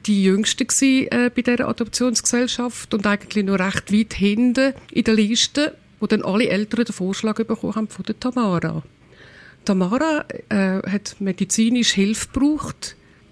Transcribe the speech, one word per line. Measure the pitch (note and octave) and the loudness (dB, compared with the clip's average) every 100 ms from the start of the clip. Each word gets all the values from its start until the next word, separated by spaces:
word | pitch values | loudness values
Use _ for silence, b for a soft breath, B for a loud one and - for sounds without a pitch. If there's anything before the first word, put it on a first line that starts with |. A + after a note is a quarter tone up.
| - | 0
die | G3+ F#3+ | 4 4
Jüngsten | G3 G#3+ - B3+ | 4 2 -2 0
gewesen, | - C4+ C4 - | 2 4 4 2
äh, | A#3+ B3 B3 | 2 2 0
bei | |
dieser | A#3+ A#3+ - | 0 0 0
Adoptionsgesellschaft | A3+ A3+ - B3 A3 - A#3+ B3 - A#3+ - - | -2 -4 0 0 0 0 0 0 -2 -6 -6 -6
und | A3 G#3 | -2 0
eigentlich | G3+ - G#3+ | -2 -2 -2
noch | G3 F#3+ | 0 0
recht | F#3+ - - | 0 -2 0
weit | G#3 A3 | 0 0
hinten | - G3+ G#3 B3 A#3+ C4+ C4 - | 0 0 2 2 2 0 -2 -8
in | - | -2
der | A3+ A3 | 2 2
Liste, | G#3 A#3 - C#4+ D4+ - _ - | 2 0 -2 0 -2 -4 _ -8
wo | G#3+ | -2
dann | G#3 | 0
alle | - G3+ A#3+ | 0 0 0
Eltern | F#3+ G#3 A#3 A#3 | 0 -2 -2 -2
den | |
Vorschlag | - F#3 G3 A3 G#3+ | -2 -4 -4 -4 -4
bekommen | A3+ A3+ F3 | -4 -4 -4
haben | A3 G#3+ | -4 -6
von | - - | -8 -8
der | - | -6
Tamara. | B3+ B3 G#3+ E3+ E3 D#3+ - _ B B B B B B - | -4 -2 0 0 -2 -6 -10 _ B B B B B B 0
Tamara, | F#3+ F3+ B3 D#4+ D4+ - - - | 2 2 2 0 0 -4 -12 -4
äh, | G#3 F#3+ F#3+ - | 0 0 -2 -2
hat | G3+ - - | -4 -6 -6
medizinisch | G3 F#3 F#3 - A3+ B3 A3+ | -4 -2 -2 2 2 2 2
Hilfe | G3+ G3 A3 - | 2 2 0 -4
gebraucht | - C#4+ D4+ - - - - b b b | 0 2 0 -4 -10 -14 -14 b b b